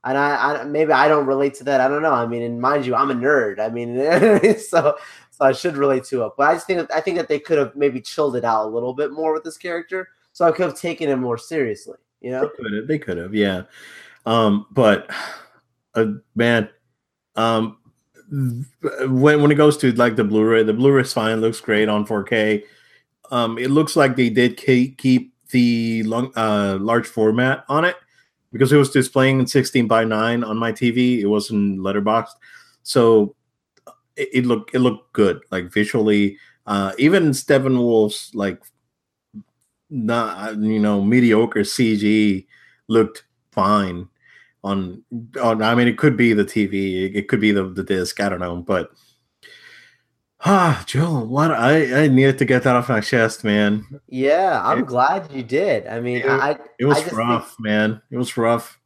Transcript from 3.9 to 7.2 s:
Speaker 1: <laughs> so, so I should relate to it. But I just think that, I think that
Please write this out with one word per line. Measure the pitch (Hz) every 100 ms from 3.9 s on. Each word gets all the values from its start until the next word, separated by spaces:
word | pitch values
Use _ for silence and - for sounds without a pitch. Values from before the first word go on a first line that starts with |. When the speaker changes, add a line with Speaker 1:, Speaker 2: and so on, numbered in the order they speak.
| 123 143 170 214 202 220 220
Speaker 1:
<laughs> |
so, | - 175 147 147 - - _
so | _
I | 135
should | 131 180 143
relate | 139 131
to | 127 131 110
it. | -
But | 143
I |
just | 170 -
think | 180
that, | 180
I | 156
think | 175
that | 175